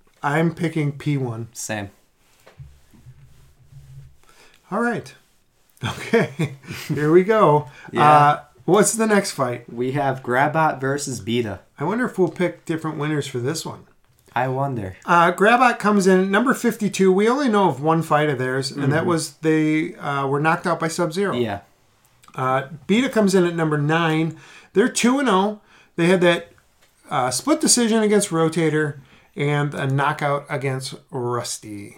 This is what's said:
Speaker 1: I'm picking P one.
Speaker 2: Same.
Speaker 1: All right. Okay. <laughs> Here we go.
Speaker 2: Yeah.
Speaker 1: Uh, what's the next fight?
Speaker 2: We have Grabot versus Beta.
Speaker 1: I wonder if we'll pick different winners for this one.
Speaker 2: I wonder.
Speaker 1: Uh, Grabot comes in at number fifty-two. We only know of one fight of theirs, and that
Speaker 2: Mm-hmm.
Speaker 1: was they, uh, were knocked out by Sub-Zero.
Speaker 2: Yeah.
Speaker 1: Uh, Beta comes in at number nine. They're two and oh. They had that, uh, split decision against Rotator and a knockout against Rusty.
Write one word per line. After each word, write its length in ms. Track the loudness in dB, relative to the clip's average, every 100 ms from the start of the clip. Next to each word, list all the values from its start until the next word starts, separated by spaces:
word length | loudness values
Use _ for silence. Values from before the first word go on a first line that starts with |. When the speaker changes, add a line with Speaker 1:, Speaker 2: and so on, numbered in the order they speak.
| _ _
Speaker 1:
I'm 320 | -2 0 0
picking 380 | 0 -4 -2 -4
P 240 | -4 -4 -2
one. 300 | -4 -8 -12
Speaker 2:
Same. 380 | -12 -8 -8 -8 -14 _ _ _ _ _ -20 -20 -20 _ -20 -20 -20 -20 -20 -20 _ _ -20 -20 -20 -20 -20 _ _ -20 _ _
Speaker 1:
All 100 | -4
right. 340 | -2 -4 -8 -18 _ _ _ _ _ _
Okay. 720 | -10 -8 -2 0 0 -2 -6 -6 -16
<laughs> 160 | -12 -8
Here 240 | -2 4
we 100 | 4
go. 460 | 6 4 4 4 0 -10 -8
Speaker 2:
Yeah. 180 | 2 6
Speaker 1:
Uh, 300 | 8 6 2 -4 _
what's 280 | 2 4 4
the 120 | 2 2
next 260 | 2 0
fight? 400 | -2 -4 -6 -10
Speaker 2:
We 200 | -6 -4
have 300 | -2 -2 -2
Grabot 580 | -2 2 2 2 0 0
versus 400 | -4 -4 -6 -8
Beta. 400 | -4 -2 -2 -8 -14 -8
Speaker 1:
I 60 |
wonder 200 | -6 -4 -4
if 120 | 0
we'll 100 | -2
pick 340 | 0 -4 -4
different 340 | -8 -6 -6 -6
winners 280 | -4 -2 -4
for 120 | -4
this 260 | -4 -6
one. 220 | -8 -14 -20 _ _ _ _
Speaker 2:
I 140 | -4 -2
wonder. 480 | -2 -4 -4 -8 -8 0
Speaker 1:
Uh, 260 | 4 4
Grabot 460 | 4 2 4 4 2
comes 280 | 0 2 4
in 140 | 4
at 80 | 4
number 240 | 2 2
fifty-two. 580 | 0 -2 -2 -2 2 2
We 180 | 4 2
only 200 | 2 2
know 200 | 2 2
of 120 | 0
one 200 | 0 0
fight 260 | 2 0 2
of 100 | 0
theirs, 320 | -2 -2 -4
and 220 | -4 -2
that 80 | 0
Speaker 2:
Mm-hmm. 80 | 0
Speaker 1:
was 240 | -2 -4 -4
they, 560 | 0 2 2 0 -2
uh, 320 | -8 -8 -4 -2
were 140 | 0
knocked 260 | 0 0 -2
out 120 | -2
by 100 | -4
Sub-Zero. 460 | -4 -4 -2 -2 -2
Speaker 2:
Yeah. 240 | -4 -6 -12 _ _ _ _ _ -18
Speaker 1:
Uh, 340 | -6 -2 -2 -4 -10 -2
Beta 220 | 0 0
comes 260 | 2 2
in 120 | 2 2
at 80 |
number 240 | 0 -2 0
nine. 580 | 0 0 0 0 -2 -6 -18 -20 -4
They're 160 | 0 0
two 280 | 2 2 2
and 100 | 2
oh. 320 | 2 0 -4 _ _ _ 0
They 100 | 2
had 120 | 4
that, 320 | 4 2 -2 _ _ _ _ _ -6
uh, 220 | -2 -2
split 320 | -2 -2 0
decision 400 | 2 2 2 2
against 260 | 2 2 2
Rotator 720 | 0 0 0 0 0 -2 -6 -16 -20 _
and 380 | -4 -2 0 -2
a 140 | -4 -2
knockout 580 | 0 0 -2 -2 -4 -4
against 440 | -6 -4 -6 -8 -14 _
Rusty. 840 | -8 -4 -4 -6 -10 -12 -14 -16